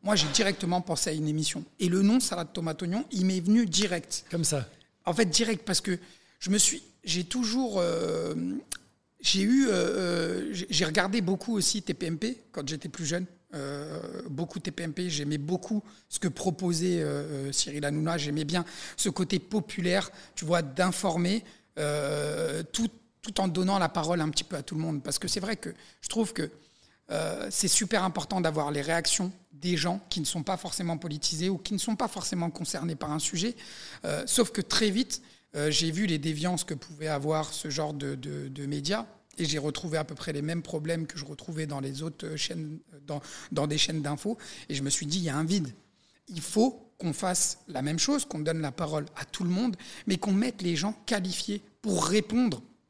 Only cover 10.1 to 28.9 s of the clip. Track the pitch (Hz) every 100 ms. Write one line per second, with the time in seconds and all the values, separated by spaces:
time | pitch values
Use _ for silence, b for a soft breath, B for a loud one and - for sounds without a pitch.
10.1 | 170 165 180 - 180 185 170 165 160 185
11.1 | 226 180 190 - 214 175 214 - - 170
12.1 | 165 220 254 - - 139 156 165 - 151
13.1 | 175 180 - _ 160 139 143 151 151 -
14.1 | - - 139 170 190 180 - 170 151 180
15.1 | 147 147 147 147 180 - 214 B B B
16.1 | - 185 - 190 156 180 165 180 170 151
17.1 | 143 151 143 139 135 - 147 147 151 156
18.1 | 170 147 147 147 202 170 B B - 196
19.1 | - 180 185 - 208 - - 175 190 -
20.1 | B B - 156 170 147 131 185 175 196
21.1 | 165 175 220 - B B - 147 147 143
22.1 | 147 147 160 165 156 160 - 226 - _
23.1 | _ - 202 190 170 185 196 165 175 156
24.1 | 175 156 135 - 156 135 156 165 151 -
25.1 | 143 185 - 190 214 170 - B B -
26.1 | 226 220 - 156 - b b b b -
27.1 | - 160 175 - - 190 - 202 214 185
28.1 | 180 151 190 160 151 147 147 143